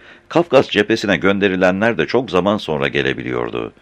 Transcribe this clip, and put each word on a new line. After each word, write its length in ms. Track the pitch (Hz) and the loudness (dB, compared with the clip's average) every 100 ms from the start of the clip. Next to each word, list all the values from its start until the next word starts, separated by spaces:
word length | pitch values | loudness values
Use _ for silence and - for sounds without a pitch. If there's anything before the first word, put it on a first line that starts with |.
| - - - | -20 -20 -4
Kafkas 400 | 160 170 131 - | -2 2 2 4
cephesine 480 | 104 104 113 101 87 | 2 2 0 0 0
gönderilenler 800 | 95 101 98 92 90 95 113 90 | 2 2 0 2 2 2 0 -2
de 100 | 76 | 0
çok 240 | 120 123 | -2 0
zaman 260 | 90 95 104 | 0 0 0
sonra 300 | - 73 69 | -2 -4 -2
gelebiliyordu. 880 | 67 67 65 62 62 58 58 55 - | -2 -2 -4 -6 -6 -6 -8 -10 -14